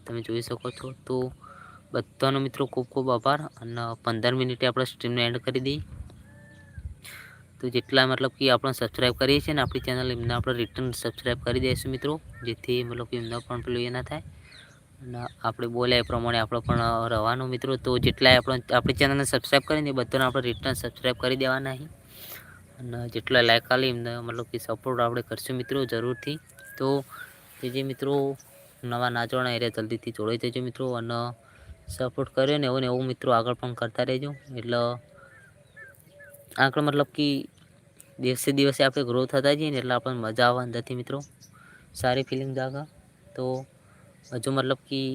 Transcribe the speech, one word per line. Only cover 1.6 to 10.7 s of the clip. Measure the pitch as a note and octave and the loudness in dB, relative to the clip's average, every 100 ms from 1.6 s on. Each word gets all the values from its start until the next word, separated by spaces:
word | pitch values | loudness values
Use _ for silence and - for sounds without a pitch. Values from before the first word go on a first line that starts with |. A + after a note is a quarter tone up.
| - - - | -20 -20 -6
બધાનો | B2+ - - C3+ C3+ | -6 -6 -2 0 2
મિત્રો | C3+ - C3+ | -2 -2 -4
ખૂબ | - B2 | -2 -2
ખૂબ | - C3 | -2 0
આભાર. | A#2+ C3+ D3 D3+ - | 2 2 0 -2 -12
અને | A#2 A#2 A#2 A2+ | -10 -6 -6 -4
પંદર | - A2+ A#2+ | -2 2 2
મિનિટે | C3 B2+ B2 B2+ | 2 0 2 2
આપણે | B2 C3 | 2 -2
સ્ટ્રીમને | - A#2+ B2 | -2 -2 2
એન્ડ | A#2 A#2+ | 2 0
કરી | B2+ B2+ | -2 -2
દઈએ. | C3 D3 - - - - - - - - - - - - - - - - - | -2 -4 -6 -14 -16 -18 -20 -20 -20 -20 -20 -14 -14 -14 -18 -18 -18 -20 -20
તો | - B2+ | -6 0
જેટલા | A#2+ - C3+ C3 | 0 4 6 6
મતલબ | C3 C3+ | 4 0
કે | - C3+ | 2 4
આપણે | A#2+ C3+ | 4 4
સબસ્ક્રાઇબ | B2 A#2 - B2+ | 0 -2 2 2
કરીએ | A#2 C3 C#3+ | 4 4 4
છીએ | C#3+ | 4
ને | D3+ | 0
આપણી | B2 C3 C3 | 0 -2 -2
ચેનલ, | B2+ B2+ | -2 -2
એમને | A#2+ A#2 | -2 -2
આપણે | A#2+ C3 | -2 0
રિટર્ન | A#2+ A2+ | 0 -2